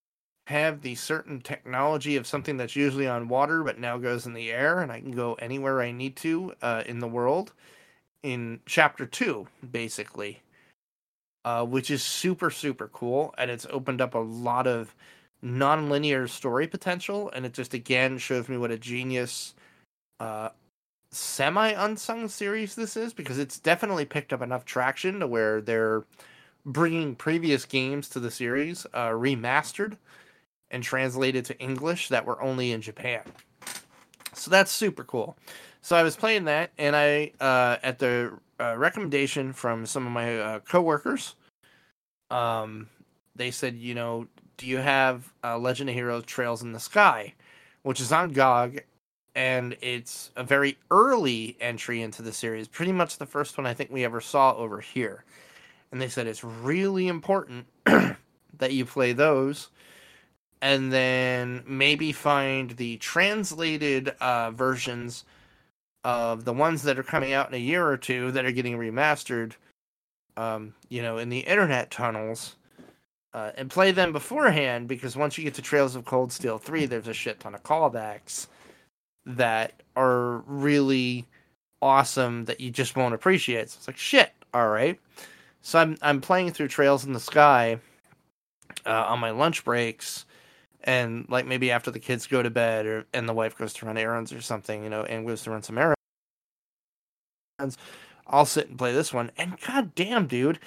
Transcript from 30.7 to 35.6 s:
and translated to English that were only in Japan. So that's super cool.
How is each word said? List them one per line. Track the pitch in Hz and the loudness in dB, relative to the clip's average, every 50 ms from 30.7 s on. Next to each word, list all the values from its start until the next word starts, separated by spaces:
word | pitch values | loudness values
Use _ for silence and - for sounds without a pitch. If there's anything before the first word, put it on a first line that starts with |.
and | - 127 117 | -10 -8 -6
translated | - - 131 131 131 123 131 135 131 131 131 123 | -4 -2 0 0 -2 0 0 0 0 0 -2 -4
to | - 127 - | -6 -10 -10
English | 127 127 135 127 143 165 175 175 - - | -8 -8 -6 -4 -4 -4 -4 -4 -2 -2
that | 131 117 - | 0 0 0
were | 123 117 - | -2 -4 -4
only | 131 135 131 127 127 120 | -4 -4 -2 -2 -2 -2
in | 117 113 | -4 -4
Japan. | 104 110 107 - - 127 120 110 - - - - - _ _ _ - - - - - _ _ - _ _ _ - - - - | -8 -10 -12 -8 -6 -6 -6 -6 -8 -12 -20 -20 -20 _ _ _ -16 -14 -14 -14 -16 _ _ -20 _ _ _ -20 -20 -18 -14
So | - - 160 | -14 0 4
that's | 180 190 190 190 | 6 6 6 4
super | - - 226 196 - - | 2 0 0 0 0 -4
cool. | 127 - - 120 107 - - _ _ - - - | -6 -6 -4 -4 -4 -6 -8 _ _ -20 -20 -20